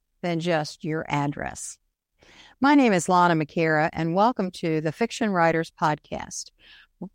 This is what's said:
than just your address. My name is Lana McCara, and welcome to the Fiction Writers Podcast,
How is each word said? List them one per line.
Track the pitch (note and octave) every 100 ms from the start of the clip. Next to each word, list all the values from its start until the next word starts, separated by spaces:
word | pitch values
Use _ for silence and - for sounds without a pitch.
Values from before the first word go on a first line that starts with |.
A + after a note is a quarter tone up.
| _ _
than | F3 E3
just | F3 D#3+ D3+ -
your | D#3+ D#3+ -
address. | D3 C#3+ - - - - - _ _ _ _ _ - - _
My | C#4 D4
name | A#3+
is | F3+ -
Lana | F3+ F3
McCara, | D#3+ D3+ F3 D#3+ D#3 D#3+
and | - E3
welcome | F3+ A3+ B3 F#3
to | - E3+ D#3
the | D#3
Fiction | - A#3 - A3
Writers | F3+ E3 E3 E3
Podcast, | - D#3+ D3+ _ - - - - _ _ - _ _ F#3